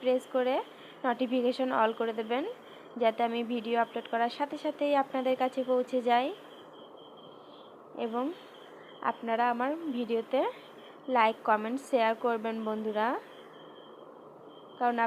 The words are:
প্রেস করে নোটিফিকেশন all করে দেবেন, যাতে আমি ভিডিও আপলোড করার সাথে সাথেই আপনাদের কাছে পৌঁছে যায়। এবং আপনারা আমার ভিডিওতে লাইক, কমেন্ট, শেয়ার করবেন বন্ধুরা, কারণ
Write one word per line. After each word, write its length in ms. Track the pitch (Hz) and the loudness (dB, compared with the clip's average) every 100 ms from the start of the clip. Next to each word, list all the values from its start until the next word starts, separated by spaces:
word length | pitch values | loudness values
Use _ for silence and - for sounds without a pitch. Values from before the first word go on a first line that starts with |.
প্রেস 220 | 254 254 - | 2 2 2
করে 200 | 262 247 302 - - - - | 0 2 2 -2 -12 -18 -2
নোটিফিকেশন 640 | 254 240 247 254 247 254 254 226 | -2 2 2 4 2 2 2 4
all 100 | 220 220 | 4 2
করে 140 | 226 220 | -2 -2
দেবেন, 240 | 220 247 403 - - - - 233 | -2 -2 -2 -8 -16 -18 -14 2
যাতে 180 | 226 226 233 | 2 4 0
আমি 100 | 233 226 | 0 -2
ভিডিও 220 | 240 220 233 | -2 0 0
আপলোড 220 | 226 233 - | 0 -2 -2
করার 200 | 233 240 - | 0 0 0
সাথে 200 | 285 294 | -4 -2
সাথেই 300 | 311 294 285 277 | -4 0 2 4
আপনাদের 320 | 269 262 254 262 | 2 0 0 2
কাছে 180 | 254 262 254 | 0 0 2
পৌঁছে 280 | 254 247 254 240 | 2 2 0 4
যায়। 200 | 240 285 415 - - - - - - - - - - - - - - - - | 4 2 -4 -14 -18 -18 -18 -18 -20 -20 -20 -18 -18 -20 -20 -20 -20 -14 -6
এবং 180 | 233 233 277 - - - - - - - - | -4 -2 -2 -6 -14 -20 -18 -18 -18 -6 -4
আপনারা 320 | - 226 226 247 | -4 -2 2 2
আমার 180 | 233 262 330 320 240 | 2 0 -2 -2 -2
ভিডিওতে 440 | 220 226 220 262 381 - - - - - - 247 | 0 -2 2 0 0 -4 -14 -18 -20 -14 0 4
লাইক, 200 | 220 226 240 | 4 4 2
কমেন্ট, 300 | 214 220 269 - | 2 2 -4 2
শেয়ার 240 | 240 220 220 | 4 4 4
করবেন 300 | 240 226 226 220 220 | 0 0 -2 -2 -2
বন্ধুরা, 400 | 214 220 214 226 381 - - - - - - - - - - - - - - - - | -2 0 0 2 0 -6 -16 -18 -18 -18 -18 -18 -18 -18 -18 -20 -18 -20 -20 -18 0
কারণ 200 | 240 233 | 2 4